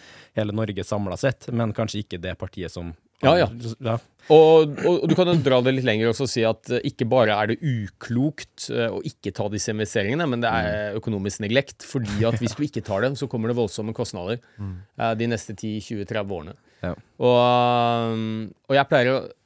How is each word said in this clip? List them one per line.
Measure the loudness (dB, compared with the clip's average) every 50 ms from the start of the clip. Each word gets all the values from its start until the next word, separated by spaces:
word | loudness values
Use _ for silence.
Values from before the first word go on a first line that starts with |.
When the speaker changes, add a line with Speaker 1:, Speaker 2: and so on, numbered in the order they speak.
| -20 -20 -20 -20 -20 _ _
Speaker 1:
hele | -2 -2 -2 -2
Norge | -2 -4 -4 -4 -8 -6
samlet | -4 -4 -4 -2 -4 -4 -2
sett, | -2 -2 -2 -4 -8 -6
men | -2 -2 -2 -2 -2
kanskje | -4 -4 -4 -6 -8 -8
ikke | -8 -10 -8
det | -8 -8 -8
partiet | -8 -10 -12 -10 -10 -10 -10
som | -8 -10 -10 -10 -12 -16 _ _ _ _ 4
Speaker 2:
Ja, | 4 6
ja. | 6 4 0 -2 -8 -10 -10 -10 -6
Speaker 1:
Ja. | -4 -4 -4 -4 -6 _ _ _ 2 8
Speaker 2:
Og, | 8 10 10 10 10 8 6 4 0 0 0
og, | 2 2 2
og | 2 2
du | 2
kan | 4 4
jo | 4 4 4
dra | 4 4 4 4 4
det | 4 2
litt | 2 2
lenger | 0 2 2 2 0
også | 0 0
og | -2 -2
si | 0 0 2
at, | 2 0 -2 _ -4
eh, | -4 -2 -2
ikke | -4 -4 -4 -2 2
bare | 4 4 4 4 4
er | 2 0
det | 0 -2 -2 -2
uklokt, | -2 -2 -2 -4 -8 -10 _ -8 -4 0 0 0 0 -2 -6 -14 -18 _ -12 -10 -4
eh, | -2 -2 -2 -2 -2
å | -4 -6
ikke | -8 -10 _ -8 -8 -6
ta | -4 -4 -4
disse | -4 -4 -4 -4 -2
investeringene, | -2 -4 -2 0 0 0 0 0 0 0 0
men | 0 0
det | 0 0
er | 0 0 0 0 -2 -4 -4 -6 -6
Speaker 1:
Mm. | -6
Speaker 2:
økonomisk | -4 -4 -4 -2 -2 -4 -4 -4
neglekt, | -4 0 2 0 0 0 -10 -18
fordi | -14 -6 -6 -4 -4 -4 -2 0 0
at | 0 0 0
hvis | -2 -4 -2
du | -4
ikke | -4 -4 -4 -8 -4
tar | -2 -2 0
dem, | 0 -2 -2
så | -4 -6
kommer | -6 -4 -4 -4
det | -2 0
voldsomme | 0 -2 -2 -4 -6 -8 -6
kostnader, | -6 -6 -6 -6 -6 -6 -4 -4 -6 -6 -8 _ _ -12
Speaker 3:
Mm. | -10 -10 -10 -12 -16 _ _ -4
Speaker 2:
eh, | -2 -2 -2
de | -2 -2
neste | -2 -2 -4 -6 -10 -12
ti, | -10 -8 -8 -8 -8
tjue, | -8 -8 -8 -8 -8
tredve | -6 -6 -6 -6 -6
årene. | -8 -8 -10 -12 -16 -20 _ _ _ _ -8
Speaker 1:
Ja. | -8 -8 -10 -14 _ _
Speaker 2:
Og, | 0 2 4 6 6 6 4 4 4 4 2 2 2 2 2 0 0 -2 -2 -4
um, | -4 -4 -6 -6 -8 -8 -12 -14 _ _ 0
og | 0
jeg | 0 2
pleier | 2 2 2 2 2
å, | 0 -2 -4 -8 -16 _ _